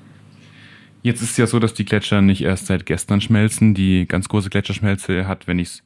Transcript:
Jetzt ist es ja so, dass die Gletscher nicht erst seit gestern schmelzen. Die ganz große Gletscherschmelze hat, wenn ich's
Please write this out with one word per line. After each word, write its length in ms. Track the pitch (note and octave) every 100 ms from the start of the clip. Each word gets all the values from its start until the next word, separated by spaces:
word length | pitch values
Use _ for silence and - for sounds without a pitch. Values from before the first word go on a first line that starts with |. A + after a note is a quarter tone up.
| - - - - - - - - - -
Jetzt 200 | A#2+ A2+
ist 100 | A2+
es 60 | -
ja 100 | A2+
so, 120 | A#2+
dass 140 | A2
die 120 | - G2+
Gletscher 360 | G#2+ - G#2
nicht 220 | G2 F#2+
erst 220 | D#2+ F#2 -
seit 200 | F#2 -
gestern 360 | E2+ - G2+
schmelzen. 520 | - G#2+ G#2+ - A2
Die 320 | G2 F#2+ F#2 F2+
ganz 220 | F2+ -
große 220 | G#2+ F#2+
Gletscherschmelze 800 | G2+ - G2 G#2 G2 - F2+ F#2+
hat, 180 | F#2 -
wenn 120 | F2+
ich's 220 | F2 -